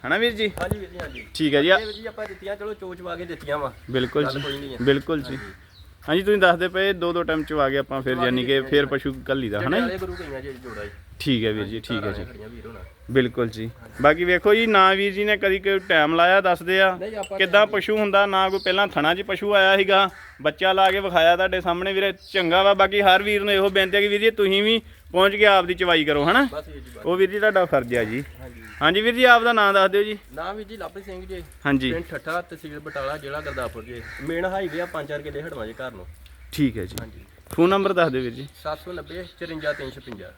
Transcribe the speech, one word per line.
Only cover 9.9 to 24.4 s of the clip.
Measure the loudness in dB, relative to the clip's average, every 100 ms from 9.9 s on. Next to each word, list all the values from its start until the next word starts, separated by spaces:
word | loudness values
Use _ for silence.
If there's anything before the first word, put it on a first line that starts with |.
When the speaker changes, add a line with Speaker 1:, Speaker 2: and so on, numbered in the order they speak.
| -6
Speaker 2:
ਗੁਰੂ | -8
ਗਈਆਂ | -10 -12 -12
ਜੀ | -12
ਜੋੜਾ | -14 -16 -14
ਜੀ। | -14 -16 -20 -8
Speaker 1:
ਠੀਕ | -2 0
ਹੈ | 0
ਵੀਰ | -2
ਜੀ, | -6
Speaker 2:
ਹਾਂਜੀ, | -8
Speaker 1:
ਠੀਕ | -6 -6
ਹੈ |
Speaker 2:
ਧਾਰਾਂ | -6
Speaker 1:
ਜੀ। | -8
Speaker 2:
ਖੜੀਆਂ | -12 -16 -18
ਵੀਰ | -18 -18
ਹੋਣਾ। | -18 -20 _ -2
Speaker 1:
ਬਿਲਕੁਲ | 0 0 -2 -4
ਜੀ। | -4 -12 -12 -20 0
ਬਾਕੀ | 2 2
ਵੇਖੋ | 0 2 4
ਜੀ, | 4 4
ਨਾ | 6 6
ਵੀਰ | 4 0
ਜੀ | -2
ਨੇ | -2 0
ਕਦੀ | 0 0
ਕੋਈ | 0 -2
ਟਾਈਮ | 2 2 4
ਲਾਇਆ | 4 4 4
ਦੱਸਦੇ | 4 0 0 2
ਆ, | 2 0
Speaker 2:
ਨਹੀਂ, | -8 -8
ਆਪਾਂ | -8 -2
Speaker 1:
ਕਿੱਦਾਂ | 4 4 4
Speaker 2:
ਟਾਈਮ | 0
Speaker 1:
ਪਸ਼ੂ | -2 0
ਹੁੰਦਾ, | 2 2 4
ਨਾ | 2 0
ਕੋਈ | 0
ਪਹਿਲਾਂ | 0 0 2
ਥਣਾ | 2 2
'ਚ | 0
ਪਸ਼ੂ | -2 -4 2
ਆਇਆ | 4 6 4
ਸੀਗਾ, | 4 4 2 -2 -20 -4
ਬੱਚਾ | -4 0 2
ਲਾ | 4 4
ਕੇ | 4
ਵਿਖਾਇਆ | 0 4 4 4
ਤੁਹਾਡੇ | 2 0
ਸਾਹਮਣੇ | -2 -2 -2
ਵੀਰੇ, | -2 -2 -4 -6
ਚੰਗਾ | -2 2 4
ਵਾ। | 6
ਬਾਕੀ | 4 4 4
ਹਰ | 6 4
ਵੀਰ | 4 0
ਨੂੰ | 2
ਇਹੋ | 2 2
ਬੇਨਤੀ | 2 2 2
ਹੈ |
ਕਿ | 2
ਵੀਰ | 2
ਜੀ, | 2
ਤੁਸੀਂ | 2